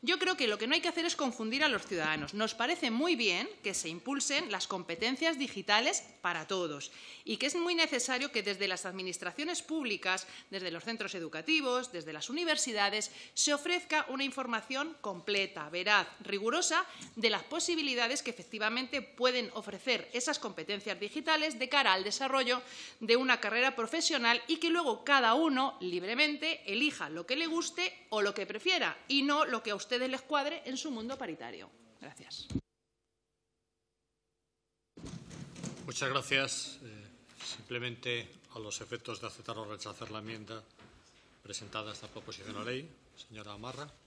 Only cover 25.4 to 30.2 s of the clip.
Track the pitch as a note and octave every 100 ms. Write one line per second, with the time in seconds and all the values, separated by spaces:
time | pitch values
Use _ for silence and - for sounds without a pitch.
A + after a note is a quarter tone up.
25.4 | D#4+ C4 C4 - F3+ F3 F#3 A#3+ D4+ D4
26.4 | D#4 D#4+ - G3+ D4 - D#3 D#3+ F3 C#4
27.4 | E4 E4 E4 - F4+ - - G#3+ G3+ G3+
28.4 | F#3+ G#3+ F4+ F4+ G3 D3+ - C4+ C#4 D4
29.4 | D#4 A#3 A3 G3+ - B3 B3+ C4